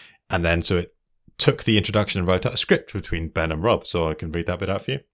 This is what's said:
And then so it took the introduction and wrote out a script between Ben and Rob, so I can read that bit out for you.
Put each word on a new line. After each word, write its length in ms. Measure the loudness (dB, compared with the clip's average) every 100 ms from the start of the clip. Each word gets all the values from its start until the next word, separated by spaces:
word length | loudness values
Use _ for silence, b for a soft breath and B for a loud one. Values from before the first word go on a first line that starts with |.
| b b -4
And 160 | 0
then 180 | 2 2
so 140 | 2 -2
it 180 | -2 _ _ _ _ -2
took 260 | 2 2
the 140 | 2 2
introduction 400 | 2 0 0 0
and 80 | 2
wrote 160 | 2
out 100 | 2
a 40 | -2
script 340 | 2 2 0
between 360 | -10 -6 -6 -4
Ben 220 | -2 -2
and 100 | 0
Rob, 240 | 2 2 0
so 220 | -2 -2
I 40 |
can 180 | -2 -6
read 140 | -6 -4
that 120 | -4
bit 80 | -4
out 160 | -4
for 60 | -4
you. 80 | -8 -8